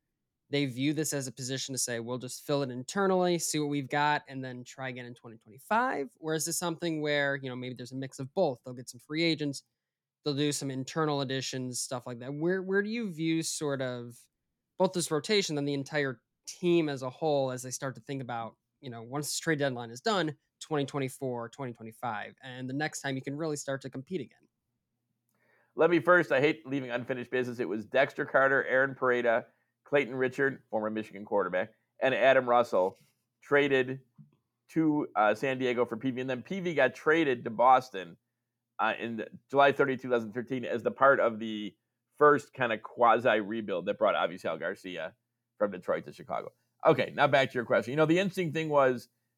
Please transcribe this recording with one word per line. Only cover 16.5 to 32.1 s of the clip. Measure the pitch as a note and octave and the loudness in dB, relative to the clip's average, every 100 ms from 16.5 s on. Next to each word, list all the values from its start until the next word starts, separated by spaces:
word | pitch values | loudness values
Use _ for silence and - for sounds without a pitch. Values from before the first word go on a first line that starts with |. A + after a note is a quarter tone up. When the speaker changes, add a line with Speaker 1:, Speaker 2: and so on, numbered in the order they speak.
| - F3+ E3+ D3+ | -4 4 4 4
Speaker 1:
as | C3+ | -2
a | B2+ | -6
whole | - D#3+ C#3+ C3 | -4 0 2 0
as | B2+ | -2
they | B2+ | -8
start | - C#3 A2+ | -8 -8 -8
to | |
think | B2 C#3 | -8 -8
about, | B2 A#2 A2+ - _ _ | -6 -8 -8 -12 _ _
you | C#3+ | -14
know, | A#2 | -14
once | A#2 C#3 C#3+ - | -8 -6 -4 -4
the | |
trade | E3 D3+ | 0 2
deadline | C#3 A#2+ A#2 | 2 -2 -8
is | A#2+ | -6
done, | A3+ G3+ D#3 C#3+ _ - | 0 2 0 -4 _ -18
twenty | - D3+ | -4 -2
twenty-four, | C#3 C#3+ C3 - C3+ A#2+ A#2 | -2 -2 -4 -4 -6 -4 -8
twenty | - C3 | -10 -10
twenty-five, | A2+ A2+ - B2 G#2 G#2 G2+ | -10 -14 -8 -6 -6 -8 -14
and | C3 B2+ B2+ | -14 -10 -6
the | |
next | C3+ D#3 - | -4 -4 -4
time | C#3 C3+ | -6 -6
you | |
can | B2+ D3 | -6 -6
really | E3 D3 | -6 -6
start | - C3+ | -6 -8
to | C3+ | -8
compete | C#3 C3 F#3 | -12 -8 -8
again? | A2 _ _ _ _ _ _ _ _ _ _ _ _ _ _ | -8 _ _ _ _ _ _ _ _ _ _ _ _ _ _
Speaker 2:
Let | - E3 | 2 4
me | E3+ | 4
first, | E3 F3+ D#3 | 6 6 6
I | C#3 | 4
hate | D3 D#3 | 4 2
leaving | C3 C#3 B2+ | -4 -6 -4
unfinished | A#2+ A#2+ B2+ B2 | -6 -4 -6 -4
business. | B2+ B2 A#2+ | -2 -2 -2
It | F#2 | -4
was | G#2+ | -4
Dexter | G#2+ C3 C#3 - | -2 2 2 0
Carter, | D3 C#3 C3+ C3+ | 0 4 4 4
Aaron | - B2+ C3+ | 2 2 2
Pareda, | C3 B2+ B2 A#2+ A2+ - _ _ _ | 0 0 2 2 0 -2 _ _ _
Clayton | - C#3+ A#2+ | -2 0 0
Richard, | C3 B2+ B2+ C#3 A#2+ - | -2 -2 0 -2 -2 -6
former | A2 G#2+ | -4 -4
Michigan | A2 G#2+ G2 G#2+ | -4 -8 -10 -4
quarterback, | G#2 F2+ F#2 G#2+ _ _ - | 0 0 0 -4 _ _ -2
and | C3 | 0